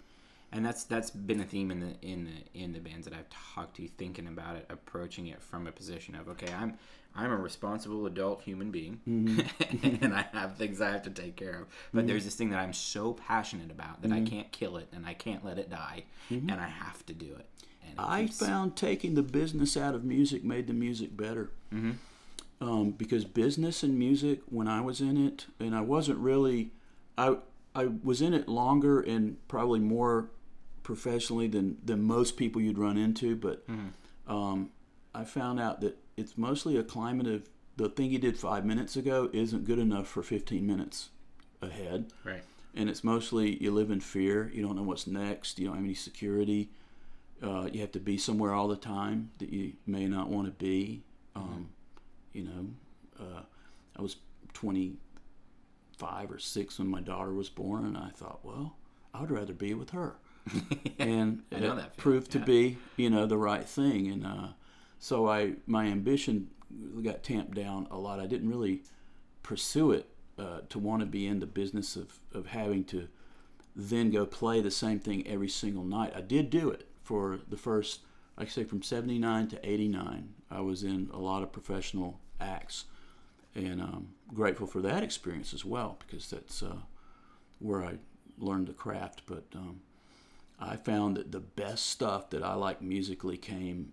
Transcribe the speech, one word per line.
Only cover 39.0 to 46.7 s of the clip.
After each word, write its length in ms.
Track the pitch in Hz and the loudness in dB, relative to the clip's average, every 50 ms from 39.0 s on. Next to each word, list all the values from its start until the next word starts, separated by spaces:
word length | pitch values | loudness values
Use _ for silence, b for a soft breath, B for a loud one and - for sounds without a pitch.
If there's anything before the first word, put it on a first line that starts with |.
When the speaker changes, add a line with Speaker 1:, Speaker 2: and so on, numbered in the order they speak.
| 127 139 131 131 123 - | 2 4 4 4 4 4
Speaker 2:
isn't 320 | - 110 113 110 113 107 - | 2 2 2 2 2 0 2
good 140 | 110 117 117 | 2 4 4
enough 260 | 113 110 104 98 98 | 6 4 4 2 0
for 160 | - - 92 | -2 -4 -4
fifteen 440 | - - 110 101 - - - 90 101 | -2 0 -2 -2 0 0 0 0 2
minutes 420 | 101 98 98 - - - - - - - - - - - - - - - - | 2 2 0 0 -4 -6 -10 -10 -12 -14 -18 -18 -18 -18 -20 -20 -20 -14 -10
ahead. 500 | 95 92 87 104 95 87 90 95 113 - - - - | -8 -8 -6 -6 -6 -4 -2 -4 -4 -6 -10 -12 -10
Speaker 1:
Right. 180 | 98 95 90 - B B B B B B | -8 -8 -10 -12 B B B B B B
Speaker 2:
And 140 | - 107 107 | 0 0 0
it's 140 | - - | 0 0
mostly 580 | - 113 117 113 113 - 117 113 110 104 101 - | 2 2 2 2 2 2 2 4 4 4 2 2
you 120 | - 104 | 2 2
live 180 | 104 107 107 107 | 4 4 4 4
in 80 | 104 95 | 2 0
fear. 480 | - - - 98 95 98 101 107 110 113 - | -2 -2 0 2 4 6 4 4 2 0 -2
You 80 | 113 104 | -2 -2
don't 120 | 101 101 | 0 0
know 60 | 95 101 | 0 0
what's 220 | 95 90 - - 92 | -2 -2 -2 -4 -4
next. 500 | 95 98 101 101 101 - - - - - | -4 -2 -2 -2 -4 -4 -6 -8 -4 -4
You 80 | 92 | -2
don't 80 | 98 85 | -2 -2
have 80 | 92 98 | -2 -2
any 100 | 101 95 | -2 -2
security. 760 | - - - - - 107 101 101 104 104 104 104 104 104 104 | -4 -8 -10 -8 -4 -2 0 2 2 4 4 2 2 0 -2